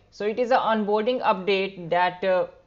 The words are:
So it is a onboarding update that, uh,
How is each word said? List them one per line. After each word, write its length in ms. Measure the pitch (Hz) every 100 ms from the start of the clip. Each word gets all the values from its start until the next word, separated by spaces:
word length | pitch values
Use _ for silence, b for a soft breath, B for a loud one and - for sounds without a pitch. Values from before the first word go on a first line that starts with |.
| _
So 140 | - 208
it 140 | 220
is 120 | 233
a 40 | 254
onboarding 680 | 202 220 202 214 214 254
update 680 | - 190 185 190 196 190 170
that, 340 | 170 180 180
uh, 240 | 190 185 175 -